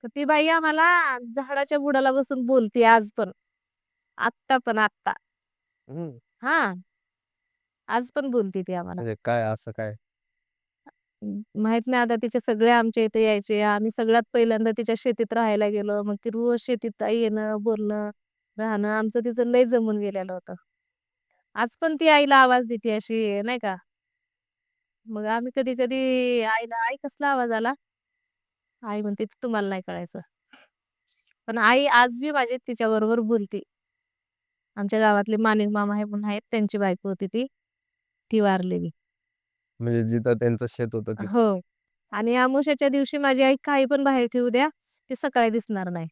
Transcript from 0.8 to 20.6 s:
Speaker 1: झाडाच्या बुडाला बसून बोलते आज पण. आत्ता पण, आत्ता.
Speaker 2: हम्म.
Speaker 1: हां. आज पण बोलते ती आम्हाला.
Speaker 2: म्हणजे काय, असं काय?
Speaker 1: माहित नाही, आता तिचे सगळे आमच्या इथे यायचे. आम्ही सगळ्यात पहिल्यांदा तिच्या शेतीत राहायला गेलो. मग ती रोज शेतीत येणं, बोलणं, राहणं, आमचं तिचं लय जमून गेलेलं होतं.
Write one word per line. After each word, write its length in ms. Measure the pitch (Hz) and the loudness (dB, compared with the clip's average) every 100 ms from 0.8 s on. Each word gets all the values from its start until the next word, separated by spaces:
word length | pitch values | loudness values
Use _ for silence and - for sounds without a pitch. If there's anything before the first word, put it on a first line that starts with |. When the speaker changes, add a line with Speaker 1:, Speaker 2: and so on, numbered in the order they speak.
| 339 349 311 254 240 | 4 4 2 -4 -6
Speaker 1:
झाडाच्या 460 | 240 262 277 285 294 | -8 -4 -4 -2 -2
बुडाला 320 | 277 269 269 | 0 2 2
बसून 340 | 262 269 262 240 | 2 -2 -4 2
बोलते 380 | 262 220 247 226 | 2 2 4 6
आज 240 | 226 214 - | 6 4 -6
पण. 140 | 208 - _ _ _ _ _ _ _ - | -6 -8 _ _ _ _ _ _ _ -6
आत्ता 400 | 233 _ _ 262 | -6 _ _ -2
पण, 180 | 247 214 | 0 0
आत्ता. 340 | 214 _ - - _ _ _ _ _ _ - | 0 _ -8 -8 _ _ _ _ _ _ -16
Speaker 2:
हम्म. 300 | 151 165 120 _ _ | -12 -12 -14 _ _
Speaker 1:
हां. 420 | 247 320 226 180 - _ _ _ _ _ _ _ _ _ - | -2 0 -2 -6 -14 _ _ _ _ _ _ _ _ _ -6
आज 200 | 233 247 | -4 -4
पण 180 | - 277 | -6 -2
बोलते 320 | 240 196 190 | -2 -2 -4
ती 100 | 180 180 | -6 -8
आम्हाला. 260 | 175 180 | -8 -8
Speaker 2:
म्हणजे 140 | 117 107 | -8 -6
काय, 200 | - 120 110 | -2 -2 -2
असं 260 | 110 - | -4 -10
काय? 220 | 110 110 107 _ _ _ _ _ _ _ _ - _ _ _ 208 202 214 - | -10 -10 -10 _ _ _ _ _ _ _ _ -20 _ _ _ -10 -10 -10 -4
Speaker 1:
माहित 240 | 220 233 226 | 0 0 0
नाही, 140 | 254 | -2
आता 140 | 233 233 | 0 0
तिचे 180 | 233 240 | -2 -4
सगळे 300 | 240 214 226 | -2 2 4
आमच्या 320 | 240 226 226 | 6 2 0
इथे 200 | 220 220 | 0 2
यायचे. 360 | 220 208 202 208 | 2 0 0 0
आम्ही 280 | 208 208 220 | 2 0 -2
सगळ्यात 320 | 220 226 233 226 | -2 2 2 2
पहिल्यांदा 380 | 247 233 220 220 214 | 0 2 2 0 -2
तिच्या 180 | 226 226 | -2 -2
शेतीत 360 | 254 220 226 | -2 -2 -2
राहायला 340 | 226 226 208 208 | 0 0 2 0
गेलो. 320 | 208 202 208 | -2 -2 -4
मग 120 | 208 202 | -4 -6
ती 100 | 233 | -6
रोज 280 | 226 233 240 | -2 0 0
शेतीत 420 | - 240 233 - | -2 -4 -4 -6
येणं, 520 | 208 226 226 214 214 214 | -2 0 0 -2 -4 -2
बोलणं, 480 | 214 214 208 208 208 208 _ _ _ - | -2 -2 -2 -4 -6 -10 _ _ _ -8
राहणं, 300 | 220 208 208 | -4 -2 -2
आमचं 300 | 214 220 240 | -2 -2 -2
तिचं 260 | 233 233 240 | -2 -2 2
लय 180 | 247 247 | 4 4
जमून 300 | 240 220 208 | 4 0 -2
गेलेलं 340 | 202 196 185 | -4 -6 -8
होतं. 200 | 185 - 180 | -10 -12 -18